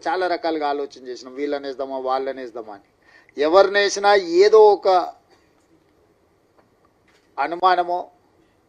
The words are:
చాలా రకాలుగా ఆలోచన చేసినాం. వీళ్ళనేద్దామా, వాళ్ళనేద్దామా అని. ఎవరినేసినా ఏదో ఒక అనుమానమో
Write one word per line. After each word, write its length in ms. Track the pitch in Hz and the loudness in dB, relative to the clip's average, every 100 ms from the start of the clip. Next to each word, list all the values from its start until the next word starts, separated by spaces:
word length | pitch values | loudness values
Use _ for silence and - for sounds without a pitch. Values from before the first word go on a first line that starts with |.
| 170 | -6
చాలా 180 | 185 180 | -4 -4
రకాలుగా 420 | 165 165 160 147 | -4 -6 -4 -4
ఆలోచన 380 | 143 139 131 127 | -6 -8 -14 -16
చేసినాం. 260 | 117 127 | -16 -16
వీళ్ళనేద్దామా, 640 | 131 143 143 139 131 135 135 | -10 -8 -8 -8 -10 -10 -8
వాళ్ళనేద్దామా 760 | 131 131 135 131 123 117 107 | -4 -4 -6 -10 -14 -14 -16
అని. 100 | 101 _ _ _ _ _ - | -20 _ _ _ _ _ -4
ఎవరినేసినా 760 | 151 185 196 202 202 196 202 | 2 4 4 2 -2 0 2
ఏదో 440 | 208 170 175 208 220 | 2 2 4 6 8
ఒక 300 | 214 196 196 180 160 - _ _ _ _ _ _ _ _ _ _ _ _ _ _ _ _ _ _ _ _ _ - | 6 4 2 0 -2 -10 _ _ _ _ _ _ _ _ _ _ _ _ _ _ _ _ _ _ _ _ _ -8
అనుమానమో 680 | 147 175 185 180 175 180 - _ _ _ _ _ | -6 0 2 2 0 -6 -8 _ _ _ _ _